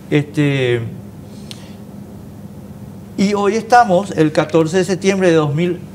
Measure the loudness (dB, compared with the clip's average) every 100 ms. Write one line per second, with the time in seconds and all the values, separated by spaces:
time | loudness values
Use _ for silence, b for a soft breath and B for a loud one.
0 | -2 -2 0 -2 0 0 0 -2 -4 -10
1 | -16 -18 B B B B B B -18 -18
2 | -18 -18 -18 -18 -18 -18 -18 -16 -16 -18
3 | -14 -2 0 2 2 0 4 6 6 2
4 | 0 0 2 2 2 2 2 2 0 0
5 | 0 2 4 4 2 0 -2 -2 -10